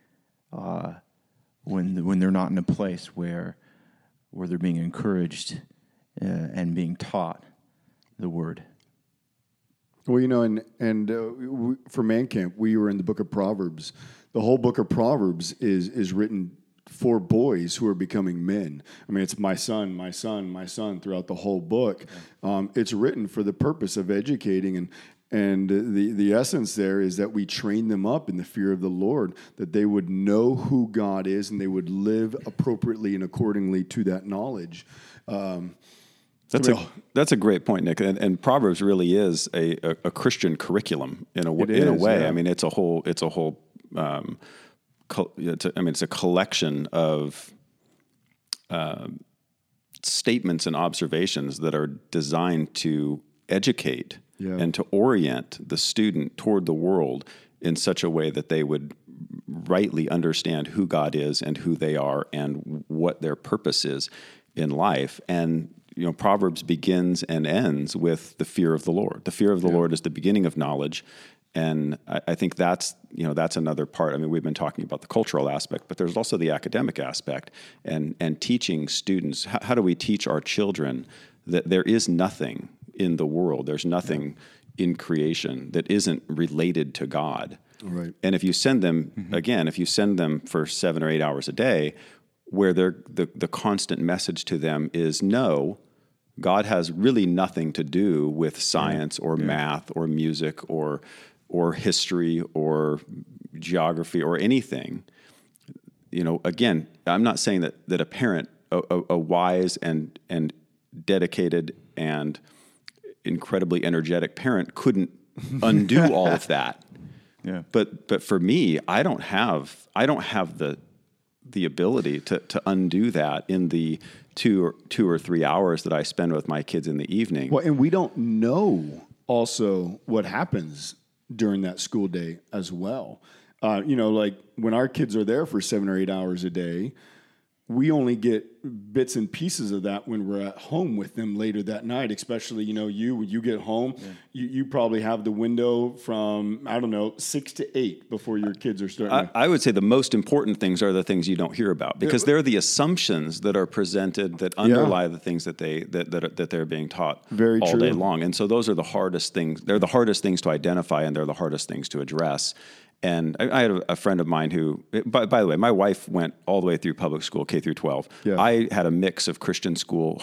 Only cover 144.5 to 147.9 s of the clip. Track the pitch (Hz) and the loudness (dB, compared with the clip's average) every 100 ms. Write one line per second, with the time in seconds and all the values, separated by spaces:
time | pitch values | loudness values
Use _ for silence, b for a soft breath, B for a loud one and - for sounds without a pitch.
144.5 | 131 135 139 117 110 110 113 107 107 117 | -4 -2 0 2 2 0 -2 -2 0 0
145.5 | 120 120 120 120 120 - 110 107 104 104 | 2 4 4 0 -4 -6 -2 0 0 -2
146.5 | 110 139 117 120 107 107 - - 147 - | -4 -4 -2 0 0 -2 -4 -6 -6 -6
147.5 | - - 135 180 | -8 -4 0 -2